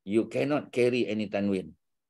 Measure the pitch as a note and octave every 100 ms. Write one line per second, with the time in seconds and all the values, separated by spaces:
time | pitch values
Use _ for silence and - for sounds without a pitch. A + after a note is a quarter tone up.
0 | F#2+ A2 G2+ B2+ C#3 D3 - B2 B2 B2
1 | G2 G#2+ G2+ G2+ G2+ F#2+ D#2+ - _ _